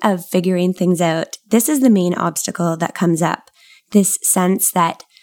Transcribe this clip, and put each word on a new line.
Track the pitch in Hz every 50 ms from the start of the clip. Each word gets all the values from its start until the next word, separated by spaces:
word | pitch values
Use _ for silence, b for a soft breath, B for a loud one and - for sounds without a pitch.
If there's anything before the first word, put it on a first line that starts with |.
| -
of | 214 190 175 175
figuring | - - 180 175 185 185 175 180 180 185
things | - 180 180 180 165
out, | 175 165 160 165 - - - - _
this | - 220 233 - 311
is | 302 269
the | 262 247
main | 208 190 175 175 180
obstacle | - - 170 160 - - - - - 170 165 165 160
that | 170 - -
comes | - 185 175 165 160 170
up, | 160 - - _ - b b b b b b b b -
this | 208 190 - - - -
sense | - - 190 180 180 190 - - - -
that | 180 170 170 - - - b b b